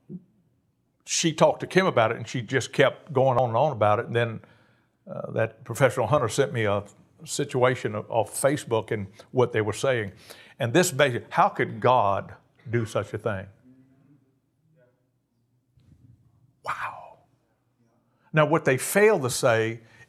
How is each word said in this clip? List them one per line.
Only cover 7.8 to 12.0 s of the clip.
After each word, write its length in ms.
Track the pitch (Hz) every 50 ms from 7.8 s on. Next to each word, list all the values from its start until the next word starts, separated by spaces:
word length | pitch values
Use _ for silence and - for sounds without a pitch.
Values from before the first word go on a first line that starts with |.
| - 113 107
of, 160 | 107 - -
of 200 | 117 113 104 -
Facebook 600 | - - - - 147 139 - - 113 110 110 -
and 160 | 120 104 98 - - - - _
what 220 | - 127 120 117
they 100 | - 110
were 100 | 104 107
saying. 400 | - - - 135 127 117 104 95 - - - - - - - - - -
And 160 | 123 117 117
this 160 | 175 180 180
basically, 360 | 131 131 147 135 120 - - -
how 180 | - 165 185 196
could 320 | - - 123 90 113 110
God 540 | 127 120 127 123